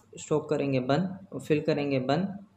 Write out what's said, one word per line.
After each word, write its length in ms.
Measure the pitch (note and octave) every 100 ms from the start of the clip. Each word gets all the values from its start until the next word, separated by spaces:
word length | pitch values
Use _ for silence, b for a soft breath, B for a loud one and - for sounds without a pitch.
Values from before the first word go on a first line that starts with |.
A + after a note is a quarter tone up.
| _ -
स्ट्रोक 320 | - D3+ D3+
करेंगे 280 | D3 C#3 C3
वन 280 | B2+ D3 F#3 - -
और 80 | C3+
fill 200 | - D3+
करेंगे 360 | D#3 D3 C#3+ C3
वन। 260 | B2+ D3+ G3+ - -